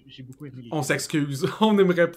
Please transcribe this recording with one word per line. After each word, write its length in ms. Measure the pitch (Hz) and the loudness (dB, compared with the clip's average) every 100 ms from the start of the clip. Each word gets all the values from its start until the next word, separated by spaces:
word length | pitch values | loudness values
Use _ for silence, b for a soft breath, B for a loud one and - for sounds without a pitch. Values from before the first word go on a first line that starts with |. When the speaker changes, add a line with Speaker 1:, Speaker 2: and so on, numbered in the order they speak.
| 131 | -20
Speaker 1:
j'ai 160 | 131 | -20
beaucoup 220 | 127 - 147 | -18 -16 -16
aimé 180 | 127 | -16
les 60 | 117 | -8
Speaker 2:
On 100 | 156 | -4
Speaker 1:
films. 20 | |
Speaker 2:
s'excuse. 640 | 135 - - 156 143 135 170 | -2 -2 -2 -2 -2 -4 -4
<laughs> 80 | - | 2
On 160 | 220 202 | 2 4
aimerait, 340 | 180 170 170 | 4 4 2